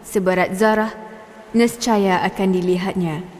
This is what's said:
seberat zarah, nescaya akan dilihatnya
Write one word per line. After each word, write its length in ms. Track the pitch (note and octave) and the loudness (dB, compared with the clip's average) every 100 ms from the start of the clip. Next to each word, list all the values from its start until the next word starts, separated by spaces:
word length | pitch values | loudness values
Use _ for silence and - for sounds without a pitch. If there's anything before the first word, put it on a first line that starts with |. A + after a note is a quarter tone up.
seberat 480 | - G#3 F#3 F3+ F3+ F#3+ | -4 -2 0 2 0 2
zarah, 340 | G#3+ G#3+ A3 - - - - - - A3+ | 2 2 -2 -6 -16 -18 -20 -20 -2 2
nescaya 640 | A#3 - - G#3+ G3 F3+ F#3 | 2 2 0 2 2 2 0
akan 220 | F#3 F#3+ | 0 0
dilihatnya 720 | F#3 F3+ F3+ F#3+ F#3+ F3 D3+ F3+ | 2 2 0 0 -2 -2 -4 -10